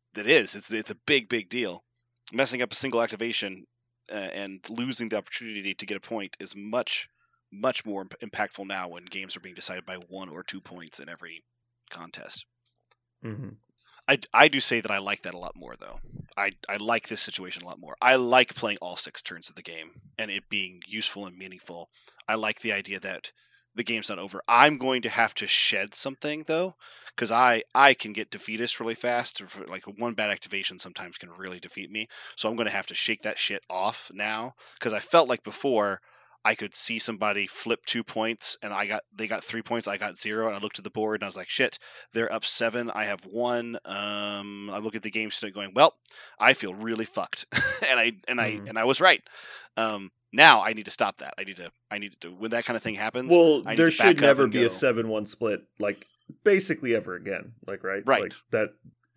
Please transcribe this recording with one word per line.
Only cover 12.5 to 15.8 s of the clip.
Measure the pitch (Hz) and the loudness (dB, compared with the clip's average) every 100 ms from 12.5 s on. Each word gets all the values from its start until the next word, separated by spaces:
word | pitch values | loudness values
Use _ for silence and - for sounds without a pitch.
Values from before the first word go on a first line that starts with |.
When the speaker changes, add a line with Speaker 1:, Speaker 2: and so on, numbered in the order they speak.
| _ _ _ _ _ _ _ | _ _ _ _ _ _ _
Speaker 2:
Mm-hmm. | 113 107 101 110 _ _ _ - - | -10 -10 -12 -16 _ _ _ -6 0
Speaker 1:
I, | 135 - | 0 4
I | - 151 | 8 8
do | 135 | 8
say | - 117 | 2 0
that | 107 | 0
I | 98 | -4
like | 98 101 | -4 -6
that | 92 | -8
a | 87 | -10
lot | 87 - | -12 -12
more, | 60 | -16
though. | 60 | -16